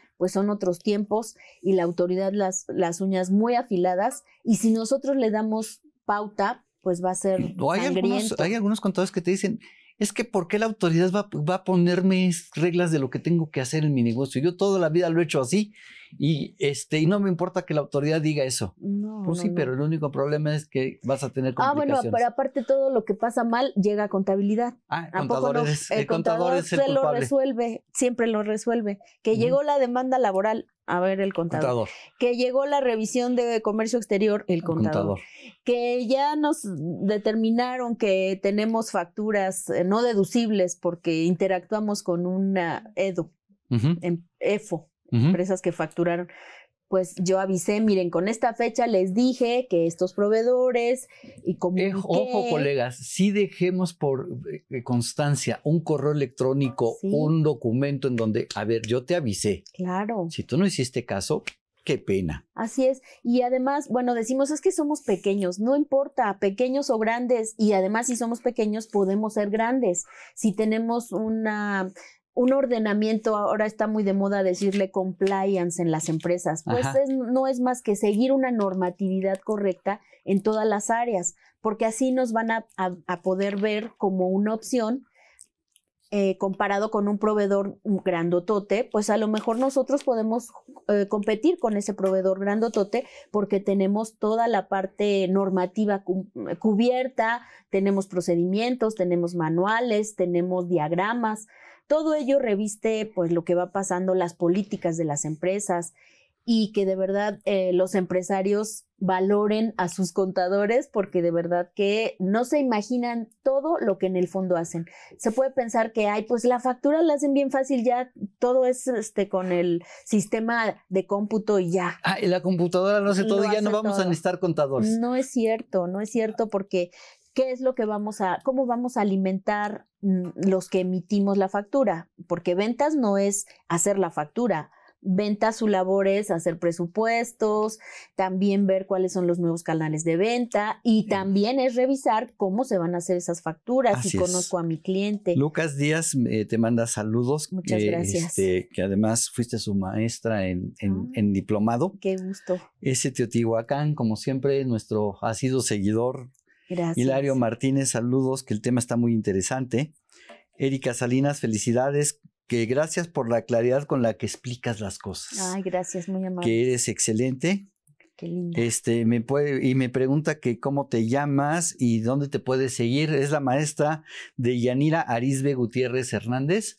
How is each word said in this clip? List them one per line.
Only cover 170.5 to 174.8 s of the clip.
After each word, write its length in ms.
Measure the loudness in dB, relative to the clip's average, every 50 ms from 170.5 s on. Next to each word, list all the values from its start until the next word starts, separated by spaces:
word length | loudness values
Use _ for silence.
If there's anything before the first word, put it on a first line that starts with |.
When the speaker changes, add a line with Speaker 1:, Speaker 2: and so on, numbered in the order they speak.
| -2 -2
Speaker 2:
cómo 280 | -2 -2 -2 -2 -2
te 200 | 0 0 0 0
llamas 680 | 2 0 0 0 0 0 0 0 0 0 -2 -2 -4 -2 0
y 220 | 0 2 2 2
dónde 260 | 2 0 0 0 -2 -2
te 100 | -4 -4
puedes 340 | -2 -2 0 0 0 0 0
seguir. 340 | -2 0 0 0 0 0 0
Es 200 | 0 0 0 0
la 80 | 0 0
maestra 640 | 0 0 0 0 0 -2 -2 0 0 0 0 -4 -8 -14 -18 -18 -18 -12 _
de 220 | -2 0 0 0 2
Yanira 420 | 2 2 2 2